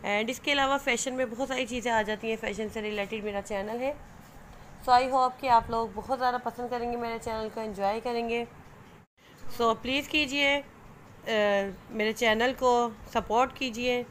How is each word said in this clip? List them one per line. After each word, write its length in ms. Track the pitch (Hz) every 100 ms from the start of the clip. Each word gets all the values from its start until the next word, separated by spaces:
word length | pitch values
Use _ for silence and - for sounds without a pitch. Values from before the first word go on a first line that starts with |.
And 260 | - 208 220
इसके 220 | 254 -
अलावा 260 | 285 269 277
fashion 340 | 277 233 269
में 160 | 254 254
बहुत 180 | 233 269
सारी 180 | 254 247
चीज़ें 240 | 247 240
आ 80 | 226
जाती 280 | 214 214 226
हैं, 60 | 220
fashion 320 | 220 202 214
से 120 | 226
related 440 | 214 214 196 220
मेरा 160 | 208 202
channel 380 | 196 202 208 233
है। 120 | 262 294 - - - - - - - - -
So 60 |
I 100 | 247 262
hope 280 | 262 254 254
कि 80 | 269
आप 220 | 233 233
लोग 240 | 226 226
बहुत 240 | 202 220 254
ज़्यादा 200 | 247 247 233
पसंद 220 | 226 240
करेंगे 260 | 240 240 240
मेरे 220 | 233 226
channel 300 | 233 220 220
को, 120 | 220
एंजॉय 400 | 220 190 196 220
करेंगे। 440 | 240 233 233 233 233 - - - - - - _ - - - -
So 140 | 233 226
please 260 | 240 269 285
कीजिए, 480 | 302 294 285 277 285
अ, 60 | 277 - - - - - - 220 208 202 196 180 -
मेरे 220 | 226 214
channel 400 | 220 233 214 247 254
को 100 | 254 240 240 214 -
support 420 | 226 220 220 254 -
कीजिए। 400 | 262 220 247 247 240